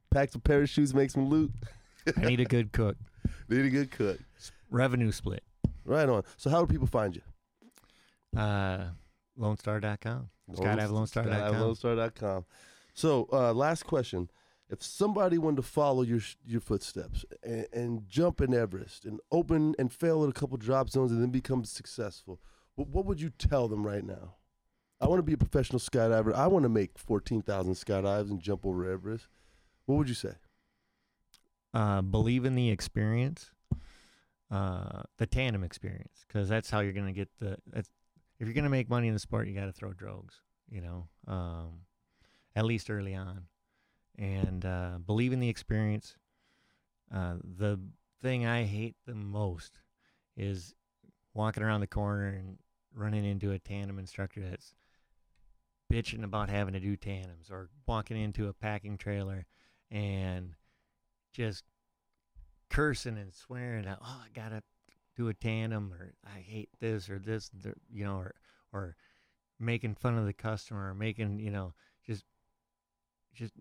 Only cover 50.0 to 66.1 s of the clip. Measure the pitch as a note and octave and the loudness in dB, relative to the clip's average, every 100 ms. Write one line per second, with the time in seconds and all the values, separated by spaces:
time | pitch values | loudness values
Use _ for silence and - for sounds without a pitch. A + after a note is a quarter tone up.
50 | _ _ _ - G2+ F#2+ F2 - _ _ | _ _ _ -8 -4 -4 -8 -20 _ _
51 | _ _ _ A2 A2 G#2+ A2 G#2+ G2+ - | _ _ _ -4 -2 0 0 0 0 -2
52 | G2+ G#2 G2+ G2 F#2+ F#2 _ _ _ A#2 | 0 0 -2 -6 -10 -14 _ _ _ -6
53 | G#2+ G#2+ G2+ G2 G2+ F#2+ - G2+ G2 G2 | -2 0 0 0 -2 -4 -6 -8 -6 -8
54 | F#2 - G2 - F#2+ F2 - _ _ _ | -10 -8 -8 -6 -10 -10 -14 _ _ _
55 | _ _ _ _ - _ _ _ - A#2 | _ _ _ _ -20 _ _ _ -2 0
56 | - A2 G#2 G#2 G2+ G2+ G2 F#2+ F#2+ G2+ | -2 -6 -4 -4 -2 -2 -2 -4 -4 -6
57 | - G2 F#2 E2+ E2 F#2+ F#2 D3 - A2+ | -6 -10 -10 -16 -16 -16 -16 -12 -4 -4
58 | G#2 A2+ G#2+ G2+ G#2 - G#2+ G#2 G2+ G2+ | -2 -4 -4 -4 -4 -4 -6 -6 -6 -10
59 | - G2+ F#2+ F#2+ F2 _ _ _ - G#2+ | -6 -4 -4 -8 -12 _ _ _ -10 -6
60 | G2+ G2 F#2+ F#2 F2+ E2+ _ _ _ _ | -4 -2 -4 -6 -10 -16 _ _ _ _
61 | _ _ _ - A2+ F#2+ - _ _ _ | _ _ _ -8 -6 -8 -14 _ _ _
62 | _ _ _ - - _ - - D3+ C3 | _ _ _ -20 -20 _ -4 0 2 0
63 | B2 A2 G2 - - B2 B2 A2+ G2 G2 | -6 -8 -10 -16 -14 -10 -6 -6 -6 -10
64 | A2+ C3 A2+ - A2 A2 - _ _ _ | -12 -16 -16 -14 -10 -12 -12 _ _ _
65 | _ - A#2 G#2 A2+ A2 A2+ A2 G2+ F2 | _ -6 -4 -2 -2 -2 -2 -4 -6 -10
66 | F#2 | -16